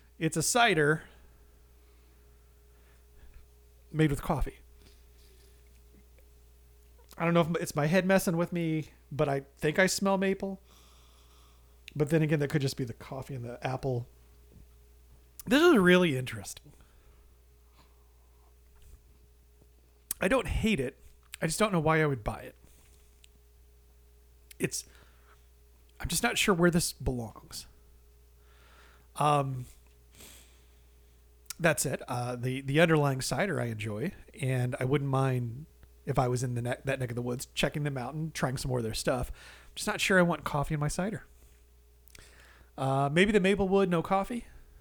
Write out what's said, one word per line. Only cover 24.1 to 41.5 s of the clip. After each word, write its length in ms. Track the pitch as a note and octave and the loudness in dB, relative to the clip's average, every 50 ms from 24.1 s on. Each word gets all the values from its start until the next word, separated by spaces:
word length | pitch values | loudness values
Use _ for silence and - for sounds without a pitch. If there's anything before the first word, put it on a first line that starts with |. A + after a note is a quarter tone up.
| - - _ - - _ _ _ - - | -20 -20 _ -20 -20 _ _ _ -8 -4
It's, 260 | - C3 - - - - - - - - - - - - - - - - - - - - - - - - _ - | -4 -4 -4 -6 -12 -12 -20 -20 -20 -20 -20 -20 -20 -20 -20 -20 -20 -20 -20 -20 -20 -20 -20 -20 -20 -20 _ -10
I'm 100 | - - | -8 -4
just 140 | E3+ - | -2 0
not 140 | A#3+ A#3+ G#3+ | 0 0 2
sure 180 | - - G#3+ F#3+ | 2 2 2 4
where 160 | E3 F3 F3 | 6 4 4
this 220 | D#3+ F3 - - | 4 4 0 0
belongs. 760 | - - C3 C3+ B2+ A#2+ A2+ G#2+ - - - - - - - - - - - - - - - - - - - - - - - - - - - - - - - - - - - - - | -6 -4 -4 -4 -4 -4 -8 -10 -12 -18 -20 -16 -16 -16 -16 -16 -20 -20 -20 -20 -20 -20 -20 -20 -20 -20 -20 -20 -20 -20 -20 -20 -20 -20 -20 -20 -20 -20 -20 -20 -20 -20 -20 -18 -6
Um, 480 | - C#3+ D3+ D3 C#3+ C#3 C3+ C3 B2+ B2 - - - - - - - - - - - - - - - - - - - - - - - - - - - - - - - - - - - - - - - | 0 2 2 4 2 2 -2 -4 -6 -8 -12 -16 -20 -20 -20 -20 -20 -20 -20 -20 -20 -20 -20 -20 -20 -20 -20 -20 -20 -20 -20 -20 -20 -20 -20 -20 -20 -20 -20 -20 -20 -20 -20 -20 -20 -18 -18 -10 0
that 220 | D#3+ E3 D3 - | 0 0 0 2
said, 220 | - C3+ C#3+ - - - | -2 -4 -4 -6 -6 -8
uh, 280 | B2 B2 A#2+ B2 B2 | -6 -6 -4 -6 -6
the, 240 | B2 A#2+ C3 C3 C3+ | -4 -4 -4 -4 -4
the 200 | C3+ C3+ C#3 D#3 | -4 0 4 4
underlying 400 | F3 E3 D#3+ D3 C#3+ C#3 C3 C3 | 6 6 6 4 4 2 0 -2
cider 380 | - - - C3+ G3 G3 D3 B2 | -4 -4 -2 -2 -2 -2 -2 -2
I 60 | A#2+ | -4
enjoy, 460 | A#2 A2+ G#2+ G#2 A2 G#2 G#2+ C3+ G3 - - - - - - | -4 -6 -6 -6 -6 -6 -4 -6 -6 -8 -10 -20 -20 -12 -6
and 360 | C#3 C3 C3 B2+ B2 B2 B2 - | -4 -2 0 0 -2 -2 -2 -4
I 60 | B2+ | -2
wouldn't 260 | C3 C#3+ C#3+ C#3 C#3 | 0 0 0 0 0
mind 560 | C3+ C3+ C3+ C3 B2+ B2+ A#2+ A#2 A2+ C#3 D#3+ - - - - - - - - | 0 0 2 0 0 -2 -4 -6 -8 -10 -14 -18 -20 -20 -20 -20 -20 -14 -6
if 120 | - C3 D3 | -2 0 0
I 100 | B2+ B2 | 2 2
was 140 | B2 A#2+ | 0 -2
in 120 | C3+ B2 B2 | -2 -2 -4
the 80 | A#2+ | -4
ne-, 120 | A#2+ A#2+ C3 - - | -2 -4 -6 -4 -4
that 160 | C#3 C3+ C3 | -4 -4 -2
neck 100 | B2+ A#2+ | -4 -6
of 60 | A#2+ | -4
the 60 | B2 | -6
woods 260 | B2 B2 B2 B2+ - - - | -4 -4 -6 -6 -8 -10 -4
checking 300 | - - D3 - D3+ D3 | -2 -2 -2 0 -2 -4
them 120 | D3 C3+ | -4 -4
out 160 | C3 A#2+ C3 D#3 | -6 -8 -8 -6
and 200 | D3+ D#3+ D#3 - | -6 -6 -6 -4
trying 220 | - E3 C3 B2+ B2+ | -4 -2 -2 -2 -4
some 100 | - B2+ | -4 -2
more 100 | B2+ B2 | -2 -2
of 60 | A2+ | -2
their 100 | A2 A2 | -2 -4
stuff. 360 | - - - C3 B2 A#2 - | -2 -2 0 0 0 -2 -6
I'm 420 | - - - - - - - - - | -8 -16 -16 -20 -20 -20 -20 -18 -12
just 120 | - - | -6 -4
not 140 | G#3+ G#3 - | -4 -2 -2
sure 180 | - - F#3+ F3+ | 2 4 6 6
I 40 | |
want 220 | F3 E3+ D#3+ - - | 6 6 2 -2 -4
coffee 300 | - - C#3+ C#3+ - D#3 | -4 -4 -2 -2 -2 -2
in 60 | D3 | -2
my 80 | D3 D3+ | -2 -2
cider. 360 | - - F3+ A3 - - - - - - - - | -2 -2 -4 -4 -4 -8 -12 -16 -20 -20 -20 -20